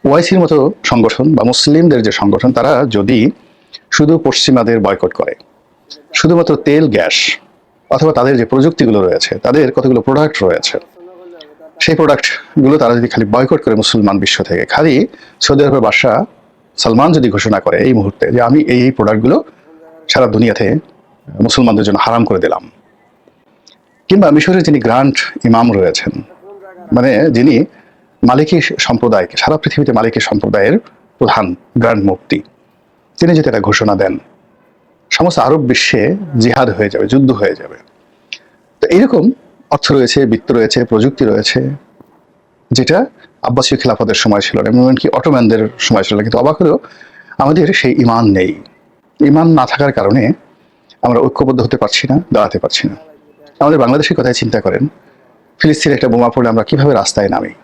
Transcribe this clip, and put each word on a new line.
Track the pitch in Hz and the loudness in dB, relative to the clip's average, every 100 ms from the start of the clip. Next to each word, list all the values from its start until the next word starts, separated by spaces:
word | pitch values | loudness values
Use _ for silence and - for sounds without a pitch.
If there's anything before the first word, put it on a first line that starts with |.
ওআইসির | 139 151 170 185 | 2 0 2 0
মতো | 170 151 135 - - | 2 2 0 -2 -4
সংগঠন | 120 110 - 139 143 | 0 0 0 0 2
বা | 113 | 0
মুসলিমদের | 123 147 151 170 127 107 | 0 2 2 4 2 0
যে | - | 0
সংগঠন, | 101 104 127 127 | 0 0 0 0
তারা | 131 131 135 104 | 0 0 0 -2
যদি | 101 123 120 - _ _ _ - _ - | 0 2 0 -2 _ _ _ -20 _ 0
শুধু | 151 165 139 | 2 2 0
পশ্চিমাদের | - - 127 113 117 101 | -2 0 2 2 0 0
বয়কট | 98 92 - | -2 -4 -4
করে, | - - _ _ _ _ _ - _ - | -6 -6 _ _ _ _ _ -20 _ -2
শুধুমাত্র | 160 170 165 147 - | 0 2 2 0 2
তেল, | 147 156 101 | 2 2 0
গ্যাস | 82 - - - _ _ _ _ _ | -2 -2 -4 -6 _ _ _ _ _
অথবা | - 156 151 | 0 0 0
তাদের | 127 131 | 0 0
যে | 113 | 0
প্রযুক্তিগুলো | 131 147 165 117 104 92 | 2 0 0 0 2 0
রয়েছে, | - - 98 - | -2 -4 -4 0
তাদের | 139 156 - | 0 2 0
কতগুলো | 131 123 - | 0 0 0
প্রোডাক্ট | 139 151 151 95 | 0 0 0 -2
রয়েছে, | 80 - - - _ - - 359 - - - - - | -2 -4 -8 -12 _ -20 -20 -20 -20 -20 -20 -20 -6
সেই | - 156 | -2 0
প্রোডাক্টগুলো | 151 139 - - - - 135 151 | 2 0 -2 -8 -6 0 2 2
তারা | 120 120 | 2 0
যদি | 120 | 0
খালি | - 107 | -2 -2
বয়কট | 117 131 160 - | 0 0 0 0
করে | 110 | 0
মুসলমান | 107 117 101 98 | 0 0 0 0
বিশ্ব | 95 - 95 | -2 -4 -4
থেকে, | 87 - | -4 -2
খালি | - 160 135 240 - - _ - | 0 0 0 -2 -6 -20 _ -2
সৌদি | 139 143 | 2 2
আরবের | 135 110 | 2 0
বাদশা | - 131 113 214 _ _ _ _ - | 0 0 0 -4 _ _ _ _ -6
সালমান | - 113 156 160 | 0 2 2 2
যদি | 123 101 | 0 -2
ঘোষণা | 113 101 104 | -2 -2 0
করে | 87 120 | 0 0
এই | 120 | 0
মুহূর্তে | 98 - - 123 | -2 -4 -2 0
যে | 117 | 2
আমি | 147 151 | 2 2
এই, | 123 127 | 2 0
এই | 131 | 0
প্রোডাক্টগুলো | 104 107 117 - - _ _ - - - - | 0 0 0 0 -2 _ _ -20 -20 -20 -6
সারা | - 123 107 | 0 0 2
দুনিয়াতে | 113 101 104 147 - _ _ _ - 104 117 | 0 0 -2 -2 -6 _ _ _ -20 -4 -2
মুসলমানদের | - 120 107 104 | 2 2 2 0
জন্য | 101 - | 0 0
হারাম | 117 117 | 0 0
করে | 101 - | -2 -2
দিলাম, | - - _ _ _ _ _ _ _ _ _ _ _ _ _ _ | -4 -8 _ _ _ _ _ _ _ _ _ _ _ _ _ _
কিংবা | 196 175 151 | 2 4 4
মিশরের | 160 185 156 | 2 0 2
যিনি | 147 117 | 0 2
গ্র্যান্ড | 123 139 - - - 120 | 2 0 -2 -8 -4 0
ইমাম | 113 117 101 | 2 2 2
রয়েছেন, | 90 78 - - - - - - - - - 120 | 0 -2 -8 -10 -16 -20 -20 -20 -20 -20 -4 0
মানে | 127 117 156 120 | 2 2 2 2
যিনি | 135 123 - _ _ _ _ _ | 2 2 0 _ _ _ _ _
মালিকি | 120 131 156 175 - - - | 0 2 2 0 -2 -6 -4
সম্প্রদায়, | 120 - 104 90 - | 0 0 0 -2 -4
সারা | - 151 | -2 -2
পৃথিবীতে | - - 143 113 | -2 -2 0 0
মালিকি | 113 - - | 0 -2 -4
সম্প্রদায়ের | - - 107 101 202 - _ _ _ | -4 -2 0 0 0 -4 _ _ _
প্রধান | 120 113 95 90 _ 123 | 0 0 -2 -6 _ -2
গ্র্যান্ড | 117 110 98 | 0 0 -2
মুফতি, | 92 _ - - _ _ _ _ _ _ - | -4 _ -8 -8 _ _ _ _ _ _ -2
তিনি | 170 160 | 2 2
যদি | 143 | 2
একটা | 113 101 | 0 -2
ঘোষণা | 107 104 98 | 0 0 0
দেন, | 95 92 - _ _ _ _ _ _ _ _ | -2 -4 -12 _ _ _ _ _ _ _ _
সমস্ত | - 170 165 123 | -2 -2 0 0
আরব | 156 127 | 0 0
বিশ্বে | 127 - 117 110 196 180 135 | -2 0 0 -2 -4 -4 -2
জিহাদ | 117 113 127 98 | 0 0 -2 -2
হয়ে | 104 | -4
যাবে, | - 101 | -2 0
যুদ্ধ | 131 131 107 | 2 2 0
হয়ে | 101 - | -2 -4
যাবে। | - - _ _ _ _ _ - _ _ _ _ | -12 -20 _ _ _ _ _ -20 _ _ _ _
তো | - 175 | 2 2
এইরকম | 269 240 185 - _ _ _ | 4 2 0 -2 _ _ _
অর্থ | - - 143 | -4 0 0
রয়েছে, | 120 - 131 | 2 0 0
বিত্ত | 113 - 123 | -2 0 0
রয়েছে, | 110 - 120 | 0 0 0
প্রযুক্তি | 110 123 139 120 | 0 0 0 0
রয়েছে, | 107 107 127 131 139 _ _ - _ _ _ _ _ _ | 0 -2 -2 -4 -8 _ _ -20 _ _ _ _ _ _
যেটা | 120 127 170 269 _ - _ - | -2 0 0 -2 _ -20 _ -4
আব্বাসীয় | 120 127 139 | -2 -2 -2
খেলাফতের | 127 107 110 104 | -2 -2 -2 -2
সময় | 113 101 95 | 0 0 -2
ছিল | - | -2
না, | 104 | 0
এমনকি | 113 254 262 - - | 2 2 2 0 0
অটোম্যানদের | 165 135 113 110 107 - - | 0 2 2 0 -2 -4 -2
সময় | 110 95 | -2 0
ছিল | 104 | -2
না। | 110 | -2
কিন্তু | 113 | 0
অবাক | 131 156 | 0 0
হলেও | 170 202 - - - - - - | 0 0 -6 -20 -20 -20 -20 -4
আমাদের | 139 156 156 190 | 0 2 0 0
সেই | 127 - | 0 0
ইমান | 117 113 113 98 | 0 2 2 0
নেই। | 90 78 - _ _ _ _ _ | -2 -6 -16 _ _ _ _ _
ইমান | 143 156 165 156 | 2 4 4 2
না | 127 | 0
থাকার | - 143 135 | -2 -2 0
কারণে | 98 127 117 - _ _ _ _ _ _ 120 | 0 2 0 -4 _ _ _ _ _ _ 0
আমরা | 120 127 | 0 0
ঐক্যবদ্ধ | - 131 131 123 | 0 -2 0 -2
হতে | 135 | -2
পারছি | 104 - 127 | -2 -4 -2
না, | 139 - 120 | -2 0 -2
দাঁড়াতে | 101 - | 0 -2
পারছি | - - - | -4 -4 -6
না। | - - - _ _ - _ | -8 -20 -20 _ _ -20 _
আমাদের | 139 156 | 0 2
বাংলাদেশের | 120 139 147 170 | 2 0 0 -2
কথাই | 123 120 | -2 -2
চিন্তা | 117 110 95 | -2 -2 -2
করেন, | 92 147 - _ _ _ _ _ _ | -4 -4 -8 _ _ _ _ _ _
ফিলিস্তিনে | 156 151 156 139 | -2 0 0 0
একটা | 131 | 0
বোমা | 117 120 | 2 0
পড়লে | 131 120 | 0 0
আমরা | 113 104 | 0 -2
কিভাবে | 151 143 117 | 0 2 0
রাস্তায় | 98 - 101 101 | 0 -2 -2 -2
নামি | 95 - | -6 -14